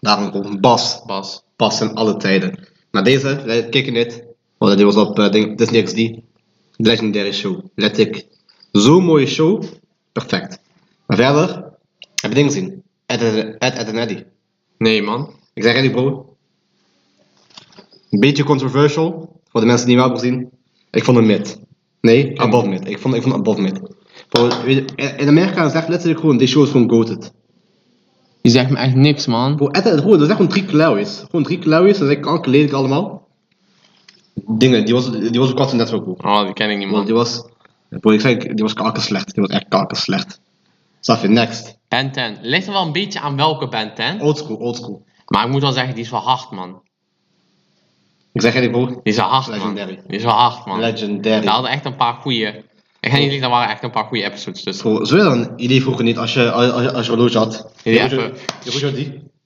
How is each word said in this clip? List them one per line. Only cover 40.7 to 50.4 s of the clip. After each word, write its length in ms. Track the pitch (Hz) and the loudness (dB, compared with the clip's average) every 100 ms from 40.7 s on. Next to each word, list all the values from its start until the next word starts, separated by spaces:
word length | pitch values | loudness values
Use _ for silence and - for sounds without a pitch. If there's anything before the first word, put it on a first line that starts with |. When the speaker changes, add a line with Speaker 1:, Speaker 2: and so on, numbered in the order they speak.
| _ _ _ | _ _ _
Speaker 1:
Snap 220 | - 113 | -2 0
je? 60 | 101 | 2
Next. 500 | 117 113 - - - _ | 2 0 -6 -16 -20 _
Speaker 2:
Ben 240 | 120 135 | -4 -4
ten. 260 | 135 117 101 | -6 -8 -8
Ligt 240 | 110 165 190 | -4 -4 -2
er 60 | |
wel 140 | 196 170 | -4 -4
een 60 | |
beetje 280 | 151 202 - | -4 -6 -6
aan 160 | 143 139 | -6 0
welke 320 | 156 147 120 | 0 -2 -6
Ben 260 | 110 107 | -6 -8
ten. 260 | - 117 202 | -6 -6 -2
Speaker 1:
Oldschool, 360 | 147 147 - 107 | -2 -2 -6 -8
oldschool. 480 | 120 113 104 101 _ _ - | -8 -8 -12 -16 _ _ -2
Speaker 2:
Maar 180 | 101 | -2
ik 60 | 117 | 0
moet 100 | 139 | 0
wel 120 | 139 | 0
zeggen, 220 | 123 127 | -2 -4
die 100 | 117 | -6
is 60 | 113 | -6
wel 100 | 117 | -4
hard, 300 | 123 127 - | -2 -2 -4
man. 320 | 98 90 92 _ _ _ _ _ _ _ _ _ _ _ _ _ _ _ | -14 -14 -16 _ _ _ _ _ _ _ _ _ _ _ _ _ _ _
Speaker 1:
Ik 80 | 113 | -2
zeg 140 | 117 | 0
eerlijk, 180 | 123 120 | 2 0
bro. 140 | 120 123 | 0 -4
Speaker 2:
Die 120 | - | -4
is 140 | 110 104 | -4 -2
wel 80 | 95 | 0
hard, 200 | 131 127 | -2 -2
man. 80 | 107 | -8
Speaker 1:
Legendary. 420 | 101 101 95 92 - | -8 -8 -10 -14 -10
Speaker 2:
Die 100 | 98 | -4
is 60 | |
wel 80 | 117 | 0
hard, 340 | 110 | 2